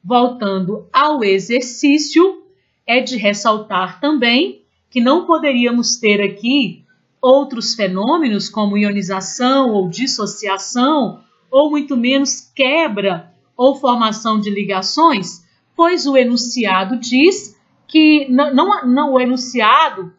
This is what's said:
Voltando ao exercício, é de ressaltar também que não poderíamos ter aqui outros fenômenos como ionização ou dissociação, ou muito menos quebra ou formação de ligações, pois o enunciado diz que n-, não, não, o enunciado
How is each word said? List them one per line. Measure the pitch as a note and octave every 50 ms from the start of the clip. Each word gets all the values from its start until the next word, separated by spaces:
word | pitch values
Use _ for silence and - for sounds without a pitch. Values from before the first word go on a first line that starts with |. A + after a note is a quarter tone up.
| _
Voltando | F3 B3 A#3+ B3 B3+ B3 - G#3+ G3 G3 F#3+ F#3 E3+ G#3+ G#3 - _
ao | - B3+ C#4+ D4+ D4+ C#4 A3
exercício, | G3+ F#3+ G3 F#3 - A#3 C4+ A#3+ - - - - C#4+ C#4+ D4+ D4 - - D#4+ F4+ G4 E4+ - _ _ _ _ _ _ _ _ _
é | - A#3 B3+
de | B3+ A3 B3+
ressaltar | A3 A3 G3+ G#3 G#3 - A#3 G#3+ G#3 G#3+ - G3 F3+ F#3 F3+ - -
também | - D4 D#4 C#4 A#3+ A#3 A#3+ C4 F4 G4 - _ _ _ _ _ _ _
que | _ B3+
não | A#3 B3+ D4 F4 F4
poderíamos | - E4 D#4 D#4 C#4+ C4 A#3+ A#3+ A#3+ A#3+ A#3+ A3+ - -
ter | - G#3+ G#3 G#3 G3+
aqui | G3+ G3 G3 - A3 A#3+ C4+ C#4+ B3 F3+ - - _ _ _ _ _ _ _ _
outros | - B3+ C4 C#4+ C#4+ C#4 C4 A#3 A3+ - -
fenômenos | - G3+ F#3 F#3 F#3+ G#3 B3 D#4+ E4+ D#4 A#3+ G#3 G3 - -
como | - A3 G#3 G3+ G3+
ionização | G#3 G#3 G#3 G3+ G3+ F#3 F3 F#3+ F#3+ F#3+ - - - B3 B3+ C4+ C#4 C4+ A#3+
ou | G#3+ G3+ F#3
dissociação, | F3 E3 G3 B3+ C4 - - G#3 - - - A3 G3+ F#3+ G3 - - - A#3+ B3+ C#4+ D#4 D4 A#3+ F#3 - - _ _ _ _ _ _
ou | C4 C4+ D4+ D4+
muito | D4 D4 C#4+ - C#4+
menos | A#3+ A#3 A#3+ C4+ C#4 C#4 C4+ - - - _ _
quebra | - C4 B3+ C#4+ E4 E4 C4+ G#3 G3+ F#3+ G3 F3+ E3 - _ _ _ _ _ _
ou | - B3 C4+ C4+
formação | - - B3+ B3 A#3 A3+ A3 G#3+ - - A3+ A3 G#3+
de | G3+ G#3
ligações, | G3+ G3+ G3+ F#3 G3 F#3 F#3 - - D4+ E4 E4+ C4+ G3+ F3+ - - - _ _ _ _ _ _ _
pois | - E4 E4+ F#4 D#4 A#3+
o | C#4 C4+
enunciado | C4 B3 A#3 B3 A#3 - A#3+ - B3+ A3 G3 F#3+ F#3+ F#3+ F#3+ B3+
diz | A3+ - - B3 B3+ D4 F#4 F#4+ - - - _ _ _ _ _ _ _
que | _ - D#4 D#4 D4+ D4+ D4+ C#4 C4
n-, | B3+ C4 D4 D4 C4+
não, | C4 E4 G4 G4+ E4+ A#3+
não, | B3 B3 C#4 D4+ C#4+ C4
o | B3+
enunciado | B3 B3 B3+ B3+ B3 - - A#3+ G#3+ G#3+ B3 D4 D#4+ C#4+ - G3 F3+ E3+ _